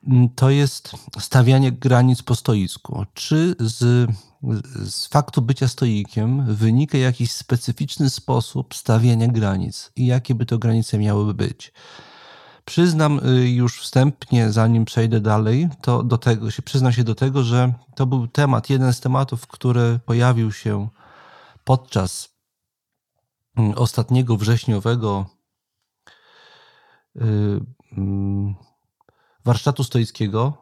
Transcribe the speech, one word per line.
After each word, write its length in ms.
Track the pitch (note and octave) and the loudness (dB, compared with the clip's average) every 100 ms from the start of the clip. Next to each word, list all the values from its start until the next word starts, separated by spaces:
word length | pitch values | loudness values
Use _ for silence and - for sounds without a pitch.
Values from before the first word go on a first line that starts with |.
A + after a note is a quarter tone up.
| - | 4
mm, 200 | B2+ B2 | 4 4
to 220 | - C3 | 2 2
jest 420 | C#3 C#3+ - - - - - | 4 0 -2 -16 -20 -16 -14
stawianie 540 | - C3 A#2+ C3 C3+ | 0 4 6 4 2
granic 500 | A#2+ C3 B2+ B2+ B2 | 0 2 4 4 2
po 120 | - | -2
stoicku. 680 | A#2+ - G#2+ F#2 - - - G#2 | -4 0 0 -2 -6 -12 -10 -10
Czy 400 | - - D#3 E3+ - | -10 -2 0 0 -2
z, 500 | A2+ A2+ A#2+ B2 A#2+ G#2+ _ _ C3 A2 - C3 G2+ | -4 0 2 4 2 -2 _ _ -6 -6 -6 -10 -10
z 160 | - - | -10 -2
faktu 360 | D3 C#3+ - | -2 0 -4
bycia 260 | A#2+ C3+ C3 | -2 0 -2
stoikiem 880 | - B2 G#2 G2+ - A2 C3+ B2+ | 0 -2 -2 -4 -4 -2 -2 -2
wynika 440 | G#2+ A2+ A#2 D3 C#3 | 0 2 2 2 0
jakiś 340 | B2+ B2 A#2+ | 0 0 -4
specyficzny 800 | - - A#2+ - A#2+ C#3+ - C#3 | -6 -4 -4 -2 -6 -6 -2 -2
sposób 640 | - - B2+ - C3+ B2+ | -2 -4 -4 -2 -8 -10
stawiania 540 | - - A2+ A#2+ A2+ A#2 | -10 0 2 4 2 2
granic 640 | A2+ G#2 G2 F2+ - - - | 0 0 -2 -4 -8 -16 -4
i 100 | B2+ | 0
jakie 280 | B2+ - | 0 -2
by 120 | A#2 A#2 | -4 -2
to 120 | A#2 | -2
granice 400 | A2+ A2+ A2 G#2+ | 0 0 0 -2
miałyby 360 | G#2+ G#2 G#2 | 0 0 -2
być? 380 | G#2+ G2 - - _ - - - - - - - - - | -2 -6 -6 -18 _ -20 -20 -20 -20 -20 -20 -20 -20 -8
Przyznam, 540 | - F3+ D#3+ D3+ D3 C3 | 0 2 2 2 2 2
y, 240 | B2+ B2+ | 2 2
już 300 | B2 B2 - | 2 0 -2
wstępnie, 720 | - - C3+ - - B2 A2 | -2 2 2 0 0 2 2
zanim 320 | G#2+ A2+ A#2 | 2 4 2
przejdę 360 | A2+ - A2+ A2+ | 2 0 0 2
dalej, 480 | G#2+ G#2+ A2 B2 E3+ C#3+ | 2 2 2 2 0 -2
to 200 | - A#2+ | -2 0
do 160 | A#2+ A#2 | 0 0
tego, 320 | - A2 G#2+ | 2 0 -2
się, 120 | - | -8
przyznam 300 | - C#3 B2+ | -4 0 2
się 120 | A#2+ | 2
do 100 | A#2 | 0
tego, 280 | A2 C3+ C3+ | 0 -2 0
że 300 | A#2+ B2 B2+ A#2+ _ | 0 2 0 -2 _
to 120 | - C3 | -4 -2
był 220 | C3 A#2 | 0 -2
temat, 420 | - C#3+ A#2+ - | 0 2 0 0
jeden 220 | C3+ C3 | 0 2
z 80 | B2 | 0
tematów, 460 | - C3+ C3+ A#2 - | 0 -2 -2 -6 -10
który 540 | - B2+ A#2+ A#2 A#2 - | -6 0 2 2 0 -2
pojawił 460 | A#2+ B2 A#2 A2+ | 2 2 2 -2
się 360 | G#2 A2 G#2 G#2 _ - - - - - _ | -4 -4 -4 -6 _ -20 -20 -20 -20 -20 _
podczas, 640 | - C3 B2+ A2 F#2+ - - _ _ _ _ _ _ _ _ _ _ _ _ - | 0 0 0 -2 -2 -6 -16 _ _ _ _ _ _ _ _ _ _ _ _ -2
mm, 160 | A2 F#2 | 0 0
ostatniego 600 | A#2+ - A2 B2 B2 A2 | -2 0 0 0 2 0
wrześniowego, 880 | G#2+ A#2 - G#2+ A2 A#2+ A2 G2 F#2 _ _ _ _ _ _ _ _ _ _ _ _ _ _ _ _ _ _ - | 2 0 0 -2 0 -2 -2 -4 -6 _ _ _ _ _ _ _ _ _ _ _ _ _ _ _ _ _ _ -6
y, 40 | A2+ G#2 G#2 G2+ A2 - _ - | -2 0 0 -2 -6 -16 _ -6
mm, 580 | F#2+ G2 G2 G2+ G2+ G2 _ _ _ _ _ _ _ _ | -4 -2 -2 -2 -4 -6 _ _ _ _ _ _ _ _
warsztatu 400 | - A2 - C3 | 0 0 0 -2
stoickiego. 680 | C3 B2 A2+ - G#2+ G#2+ B2+ C#3+ | -2 -2 -2 -4 -4 0 -2 -4